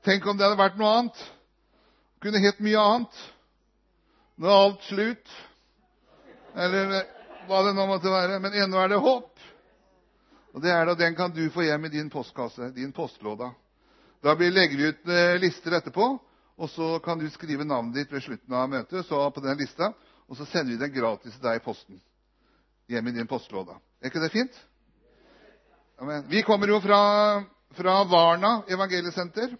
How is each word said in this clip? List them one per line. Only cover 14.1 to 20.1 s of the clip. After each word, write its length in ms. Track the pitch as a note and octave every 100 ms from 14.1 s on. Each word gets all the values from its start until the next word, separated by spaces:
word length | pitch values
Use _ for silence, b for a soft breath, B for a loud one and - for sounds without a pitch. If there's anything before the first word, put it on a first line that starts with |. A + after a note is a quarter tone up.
| b
Da 120 | C#3+
blir, 200 | D#3 F3
legger 220 | F#3 F3 C#3
vi 120 | D3+
ut, 200 | D3 E3+
eh, 260 | F3 F3 F3
lister 340 | F#3 - E3 E3+
etterpå, 300 | D#3+ E3+ A#3 C4+ b b b _
og 140 | E3
så 280 | - D#3+ E3
kan 140 | E3 E3
du 100 | D#3
skrive 340 | - D#3+ C#3+
navnet 300 | D3+ C3 A#2
ditt 180 | B2 C#3+
ved 100 | C#3
slutten 300 | C3 A2+ -
av 160 | B2+ C3
møtet, 340 | C3+ A2 F#3
så 220 | F3 D3 C#3+
på 120 | C#3+
den 140 | C#3 C#3+
lista, 340 | C#3 - F#3 A3+ b